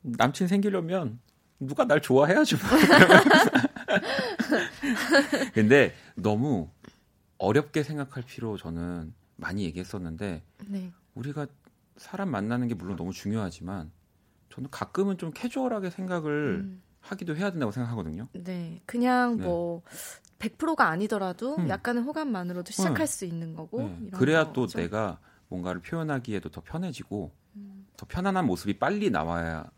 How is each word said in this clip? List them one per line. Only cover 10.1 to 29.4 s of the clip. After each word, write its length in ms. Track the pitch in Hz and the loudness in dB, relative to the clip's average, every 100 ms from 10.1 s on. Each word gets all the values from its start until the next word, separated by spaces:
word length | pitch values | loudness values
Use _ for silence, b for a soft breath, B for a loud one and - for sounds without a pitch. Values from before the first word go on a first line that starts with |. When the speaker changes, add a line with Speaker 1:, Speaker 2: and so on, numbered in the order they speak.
| 80 101 80 80 _ 202 | -8 -8 -8 -12 _ -10
Speaker 2:
네. 240 | 196 185 175 _ | -10 -10 -16 _
Speaker 1:
우리가 320 | - 127 147 143 _ _ _ _ _ | -12 -10 -8 -10 _ _ _ _ _
사람 340 | - 190 196 | -16 -8 -4
만나는 380 | 113 104 120 123 | -4 -2 -2 -4
게 60 | |
물론 220 | 107 87 90 | -6 -6 -6
너무 160 | 87 | -6
중요하지만 800 | 95 101 110 98 82 85 98 78 - _ _ _ _ _ | -8 -6 -4 -4 -8 -10 -10 -12 -16 _ _ _ _ _
저는 220 | - 131 | -14 -12
가끔은 480 | - 202 - 202 190 | -8 -6 -2 -2 -2
좀 120 | 165 | -8
캐주얼하게 580 | - 247 269 262 220 190 | -8 -6 -4 -4 -4 -6
생각을 720 | 175 185 175 151 147 147 110 | -8 -6 -4 -2 -2 0 -2
Speaker 2:
음. 180 | 196 185 _ _ | -6 -12 _ _
Speaker 1:
하기도 360 | - 196 170 151 | -12 -10 -6 -2
해야 140 | 202 | -2
된다고 220 | 175 120 | -2 -4
생각하거든요. 560 | 104 120 117 80 78 120 | -2 -6 -4 -6 -8 -10
Speaker 2:
네, 480 | 185 175 180 170 170 - | -12 -10 -8 -10 -12 -8
그냥 500 | 240 247 247 247 226 | -2 2 2 2 0
Speaker 1:
네. 80 | |
Speaker 2:
뭐 380 | 185 175 170 170 - B B B _ _ | -2 -2 -2 -6 -12 B B B _ _
백 200 | 220 - | -10 -6
프로가 300 | 320 320 220 | -4 2 2
아니더라도 680 | 160 208 214 190 180 247 302 | 2 -2 -2 -4 -6 -6 -2
Speaker 1:
음. 120 | 165 | -2
Speaker 2:
약간의 340 | 196 - 240 | -2 -2 -2
호감만으로도 680 | 240 311 302 208 180 180 175 | -2 -4 -4 -4 -4 -8 -8
시작할 260 | 208 190 247 | -2 0 0
Speaker 1:
네. 80 | 311 | -2
Speaker 2:
수 180 | - | -4
있는 300 | 180 165 165 | -8 -8 -10
거고, 280 | 160 160 - | -12 -10 -6
Speaker 1:
네. 140 | 107 85 - | -6 -8 -12
Speaker 2:
이런 100 | 185 | 0
Speaker 1:
그래야 340 | 127 160 156 | 2 4 2
또 100 | 156 | 0
Speaker 2:
거죠. 160 | 113 - | -4 -2
Speaker 1:
내가 420 | 85 104 107 80 b b _ | -4 -2 -4 -6 b b _
뭔가를 340 | 90 90 90 | -8 -6 -6
표현하기에도 680 | 87 165 156 139 120 104 - | -6 -6 -4 -4 -4 -8 -8
더 120 | - | -14
편해지고 680 | - 160 185 135 - 101 82 _ _ | -12 -8 -8 -10 -8 -8 -8 _ _
Speaker 2:
음. 320 | 208 202 - - - | -20 -20 -20 -20 -20
Speaker 1:
더 100 | - | -10
편안한 380 | 175 185 190 151 | -4 0 2 2
모습이 340 | 87 101 101 | 0 -2 -2
빨리 280 | 131 208 202 | 0 0 0
나와야 640 | 92 80 85 | 0 0 -2